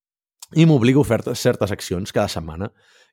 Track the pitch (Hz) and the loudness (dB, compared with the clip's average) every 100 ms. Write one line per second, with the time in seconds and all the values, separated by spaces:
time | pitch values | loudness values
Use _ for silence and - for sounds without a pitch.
0 | _ _ _ _ - 160 165 147 117 135 | _ _ _ _ -4 2 4 6 4 4
1 | 135 110 - 120 127 113 117 98 - 87 | 2 0 -2 -2 -2 0 -2 -4 -6 -8
2 | 101 - 90 - 80 78 101 _ _ _ | -4 -4 -4 -6 -10 -10 -10 _ _ _
3 | _ | _